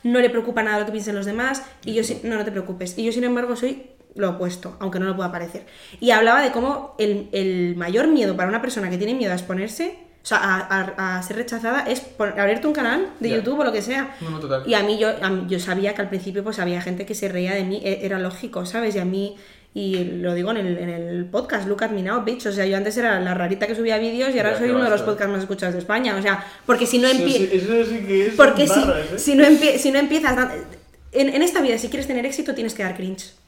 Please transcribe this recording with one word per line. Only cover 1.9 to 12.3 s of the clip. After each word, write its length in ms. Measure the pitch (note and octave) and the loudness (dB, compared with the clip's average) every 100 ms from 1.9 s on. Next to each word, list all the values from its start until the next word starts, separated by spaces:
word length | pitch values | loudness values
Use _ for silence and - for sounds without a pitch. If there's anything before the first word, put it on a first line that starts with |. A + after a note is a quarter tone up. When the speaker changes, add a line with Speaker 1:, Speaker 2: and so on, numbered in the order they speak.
Speaker 1:
yo 100 | A3 | -2
sí, 160 | A3+ - | -2 -4
"No, 140 | A3+ A3 | -4 -4
no 80 | |
te 80 | G#3 | -4
preocupes". 440 | G3 F#3 F3+ F3+ - | -6 -8 -8 -8 -2
Y 80 | |
yo, 60 | A3+ | -2
sin 120 | A#3 | 0
embargo, 320 | B3 A#3+ A#3+ A#3+ | 0 0 -2 -2
soy 260 | B3+ C#4 - - _ | -2 -4 -12 -20 _
lo 160 | - F#3+ | -2 -2
opuesto, 460 | F3+ F3+ F3+ F3+ - | 0 -4 -6 -14 -8
aunque 220 | G3 F3+ | -6 -2
no 60 | F#3+ | -2
lo 100 | F#3 | -2
pueda 160 | F3+ | -4
parecer. 340 | F3 E3+ - - - - - | -6 -10 -12 -16 -20 -20 -2
Y 120 | A#3+ | 2
hablaba 280 | A3 A3+ C4 | 6 6 6
de 120 | C4+ | 4
cómo 420 | A#3 C4 C#4+ - - | 0 -2 -4 -8 -2
el, 300 | G#3 G3+ G3+ | 0 0 -2
el 420 | G3 F#3+ F3+ F3 F3 | -2 0 0 0 -2
mayor 300 | E3+ G#3 D#4 | 0 2 4
miedo 300 | D4 G3+ F#3 | 4 4 2
para 120 | F#3 | 0
una 120 | A3 | 0
persona 260 | B3+ A#3 F#3 | -2 -4 -2
que 60 | F3+ | -2
tiene 160 | G#3 | -2
miedo 180 | C4 G#3 | -2 -2
a 20 | |
exponerse, 640 | F3+ F3+ F#3 G#3+ - F4 - - _ | -2 -4 -4 -4 -4 -6 -8 -20 _
o 40 | - | -2
sea, 120 | A3 | 0
a, 220 | G3 F#3+ | 2 0
a, 580 | F#3+ G3 F#3+ F#3+ F#3 F#3 | 0 -2 -2 -4 -4 -4
a 40 | |
ser 100 | F3+ G#3+ | -6 -6
rechazada, 440 | A#3+ A3+ A3+ C4+ - | -6 -4 -2 -2 -2
es 100 | B3+ | -4
pon-, 380 | - - G#3 | -6 -4 -4